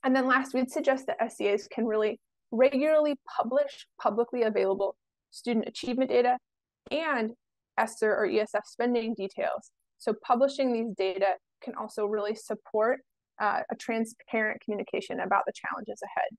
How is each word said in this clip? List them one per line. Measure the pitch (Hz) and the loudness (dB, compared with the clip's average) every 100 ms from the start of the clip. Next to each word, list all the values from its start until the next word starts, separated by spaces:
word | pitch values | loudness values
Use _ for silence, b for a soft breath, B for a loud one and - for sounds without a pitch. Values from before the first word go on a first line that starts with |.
And | 269 262 | 4 2
then | 262 | 4
last, | 262 269 | 2 2
we'd | 254 262 | -2 0
suggest | 320 285 262 262 | 0 2 2 -2
that | - | -2
S | 226 - | -4 0
E | 202 | 0
As | 202 - | 0 -2
can | - | -4
really | 220 214 214 226 _ _ _ | 0 2 0 -2 _ _ _
regularly | 226 262 277 302 311 302 277 - - | 4 4 6 4 4 4 0 -6 -4
publish | 233 262 277 - - _ | 0 0 0 -6 -20 _
publicly | 220 208 233 247 | -2 0 -2 0
available | 220 202 190 196 196 - _ _ _ | 0 2 0 0 -2 -6 _ _ _
student | - - 226 - | -10 -2 0 -2
achievement | - 254 247 262 | -6 -4 -2 2
data | 247 247 254 _ _ _ _ - | 2 2 0 _ _ _ _ -6
and | 285 320 269 220 233 _ _ _ - | -4 0 0 -2 -6 _ _ _ -2
S | 220 - | -2 0
R | 220 208 | 0 2
or | 202 | 2
E | 214 | 2
S | 214 | 0
F | 208 - | -2 -6
spending | - 240 240 226 | -4 0 0 -2
details. | 214 196 - - - - _ _ _ | -4 -6 -4 -4 -4 -10 _ _ _
So | - 220 - | -4 -4 0
publishing | 240 277 277 269 | 4 4 2 0
these | 233 233 190 | 0 -2 0
data | 190 190 196 180 _ _ | -2 2 2 0 _ _
can | - - | -12 -10
also | 214 - 208 | -10 -4 -2
really | 214 208 | -2 -2
support, | 214 - 220 - 214 220 262 _ _ _ - | -6 -6 -10 -4 0 2 0 _ _ _ -4
uh, | 208 196 - | -2 0 -4
a | 220 | -8
transparent | - 226 226 - - 226 214 - | -4 -2 -4 -6 -4 -2 -2 -4
communication | - 208 190 - 190 190 | -6 -6 -4 -6 -6 -6
about | 185 196 - | 0 0 0
the | |
challenges | - - 196 214 208 | -6 -8 -8 -10 -12
ahead. | - - - | -8 -4 -4